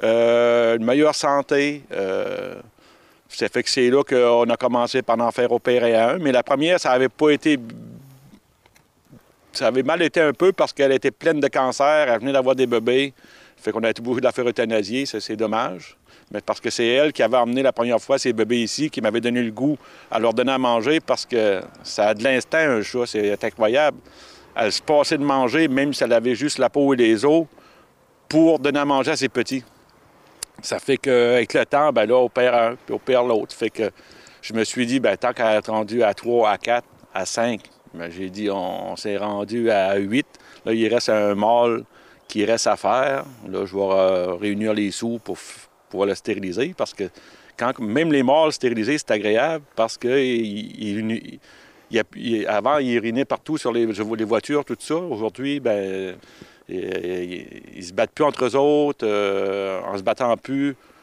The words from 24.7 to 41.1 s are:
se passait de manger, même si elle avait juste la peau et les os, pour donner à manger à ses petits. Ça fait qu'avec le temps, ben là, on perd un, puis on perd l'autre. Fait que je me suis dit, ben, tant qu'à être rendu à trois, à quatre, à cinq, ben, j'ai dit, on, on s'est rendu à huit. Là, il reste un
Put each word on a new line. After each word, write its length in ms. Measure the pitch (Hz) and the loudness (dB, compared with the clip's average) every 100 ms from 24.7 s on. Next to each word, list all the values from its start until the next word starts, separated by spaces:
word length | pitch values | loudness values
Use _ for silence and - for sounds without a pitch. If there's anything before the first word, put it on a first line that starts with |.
se 100 | - | -2
passait 380 | - 147 139 156 | 2 2 4 0
de 60 | |
manger, 420 | 143 135 127 147 160 | 0 2 2 2 2
même 260 | 131 143 | 2 0
si 120 | 131 | 0
elle 80 | 120 | 2
avait 240 | 117 117 113 | 2 2 -2
juste 220 | 143 - | -2 0
la 120 | 123 | 0
peau 240 | 147 139 | 2 2
et 20 | 127 | 4
les 280 | 113 110 | 4 4
os, 220 | 139 160 156 - - _ _ _ _ _ - | 4 2 0 -10 -20 _ _ _ _ _ -2
pour 320 | 156 165 151 | 4 6 4
donner 180 | 139 143 | 2 0
à 60 | |
manger 260 | 143 139 131 | 2 2 0
à 60 | 151 | 0
ses 120 | 131 | -2
petits. 360 | 123 113 131 - _ _ _ _ _ _ - - - | -2 -4 -6 -10 _ _ _ _ _ _ -18 -18 -14
Ça 160 | - 98 | -8 -6
fait 180 | - 135 | -2 -2
qu'avec 560 | 139 123 120 123 113 | 2 2 4 2 2
le 140 | 143 117 | 0 2
temps, 260 | 143 151 | 2 2
ben 140 | 117 107 | 2 4
là, 80 | |
on 140 | 127 120 | 4 2
perd 260 | 131 123 | 2 2
un, 220 | 120 113 123 | 4 2 -2
puis 180 | - | -8
on 40 | 110 | -8
perd 280 | - 127 123 | 0 0 2
l'autre. 280 | 110 - | 0 -2
Fait 140 | - 110 | -6 -6
que 220 | - 104 - - - - - | -2 -6 -6 -20 -20 -20 -20
je 140 | - | -8
me 80 | 113 | -4
suis 240 | 110 127 120 | -4 -2 -2
dit, 140 | 131 | 0
ben, 160 | 113 95 | 0 0
tant 160 | 120 | -2
qu'à 240 | 127 113 107 | 0 2 0
être 160 | 107 | 0
rendu 320 | 110 104 120 | -4 -2 0
à 100 | 107 | 0
trois, 360 | - 117 120 107 | 0 0 2 2
à 60 | 98 | 0
quatre, 300 | - 120 - _ - | -2 -4 -4 _ -12
à 140 | - 92 | -8 -6
cinq, 360 | - 117 110 - _ - | -2 -2 -4 -10 _ -20
ben, 160 | 82 85 | -14 -12
j'ai 200 | 87 95 | -10 -10
dit, 180 | 95 104 | -6 -4
on, 440 | 98 90 95 95 | -4 -6 -8 -10
on 40 | 92 | -10
s'est 200 | 107 101 | -8 -6
rendu 560 | 104 101 101 117 113 | -6 -6 -6 -2 0
à 240 | 101 95 101 | 2 2 0
huit. 300 | 101 123 - - - - | -2 -4 -4 -12 -20 -12
Là, 80 | 113 | -4
il 140 | 113 110 | 0 2
reste 220 | 120 | 0
un 260 | - | 0